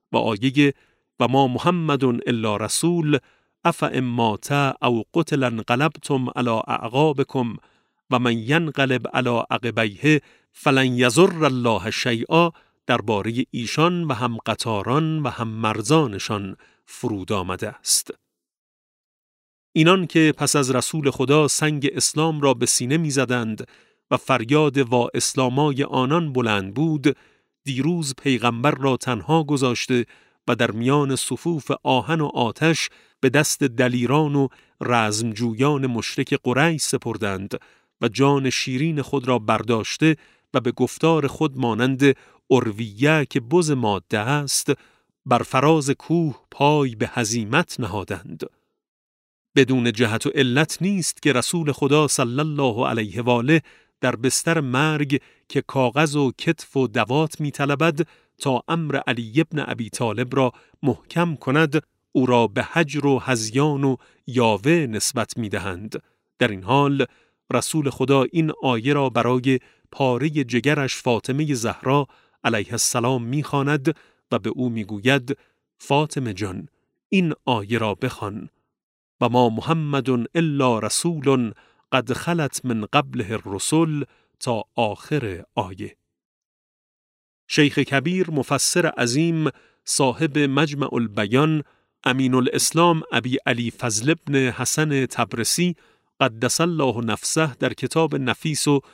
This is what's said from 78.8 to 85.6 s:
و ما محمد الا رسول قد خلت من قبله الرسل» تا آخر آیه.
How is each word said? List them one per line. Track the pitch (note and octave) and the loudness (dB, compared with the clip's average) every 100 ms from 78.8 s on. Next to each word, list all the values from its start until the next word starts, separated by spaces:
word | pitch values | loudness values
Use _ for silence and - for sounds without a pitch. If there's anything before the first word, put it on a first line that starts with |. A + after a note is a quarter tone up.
| _ _ _ _ | _ _ _ _
و | A#2+ | 2
ما | B2 A#2+ | 4 4
محمد | A2 - E3 D3 C#3 B2+ B2 A2+ | 2 -2 -2 0 -2 0 0 0
الا | E3+ E3 C#3 C3 A2+ | 0 0 2 2 2
رسول | G#2+ - E3+ D#3+ C3+ C3 A2+ - _ _ _ | -2 -2 -2 0 2 2 0 -6 _ _ _
قد | C3 A#2+ | -2 -2
خلت | A#2 - E3+ C#3 - | -4 -2 -2 -2 -4
من | B2+ A2+ G#2 | -4 -4 0
قبله | C#3+ C#3 B2 G2 | 0 0 -4 -6
الرسل» | A2 G#2 G2+ - D#3 E3 D3 C3 _ _ _ | -6 -6 -6 0 2 2 -2 -8 _ _ _
تا | C3 A2+ - - | -4 -4 -4 -2
آخر | A2 G2 - D3+ A2 E2+ - | -2 -2 -6 -4 -4 -8 -6
آیه. | - | -6